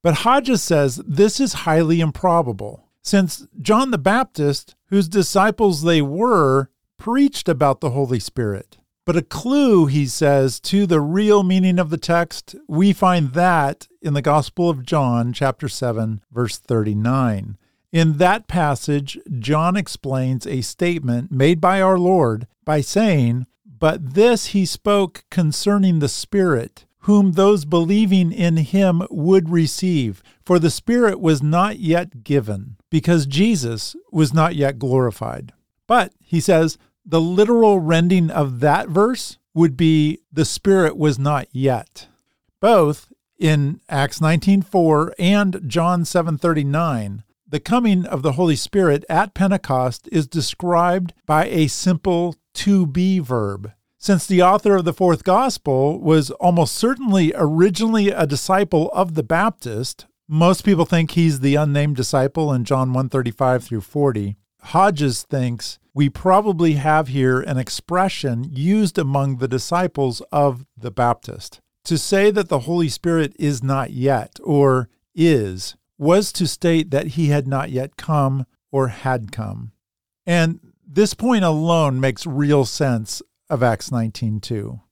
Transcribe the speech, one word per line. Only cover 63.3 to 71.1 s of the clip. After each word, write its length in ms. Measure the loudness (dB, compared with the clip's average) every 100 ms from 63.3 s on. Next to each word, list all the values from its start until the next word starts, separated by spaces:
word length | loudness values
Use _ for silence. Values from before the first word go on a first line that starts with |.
| -2 0 0
through 160 | -2 -8
forty. 560 | -6 -2 -2 -2 -6 -10 _ _ -4
Hodges 580 | 2 2 2 -2 -4
thinks 560 | -6 -4 -4 -6 -12 -16 _
we 140 | -2 -2
probably 640 | 0 2 2 2 0 0
have 340 | 2 2 0 0
here 320 | 0 0 0
an 180 | -2 -6
expression 880 | -6 -10 -4 -2 -2 -2 -6 -6 -6
used 460 | -4 0 2 0 -2
among 400 | -2 -2 -2 -4
the 120 | -4
disciples 760 | -4 -4 -4 -2 -2 -4 -4 -6
of 320 | 0 0 -2 -14
the 160 | -14 -12
Baptist. 720 | -2 0